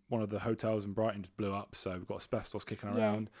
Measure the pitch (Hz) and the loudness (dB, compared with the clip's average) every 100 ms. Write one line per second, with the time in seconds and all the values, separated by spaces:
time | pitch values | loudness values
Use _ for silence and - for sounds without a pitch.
0 | - 117 107 104 117 110 110 110 101 98 | -2 0 2 0 0 2 2 2 2 2
1 | 110 101 90 - 101 98 101 - 98 92 | 2 2 -4 -2 0 0 -4 -6 -4 -4
2 | 90 98 - 113 - 107 - 107 104 110 | -4 -6 -2 -4 -2 -6 -6 -6 -2 2
3 | 107 104 107 - | 4 2 -2 -8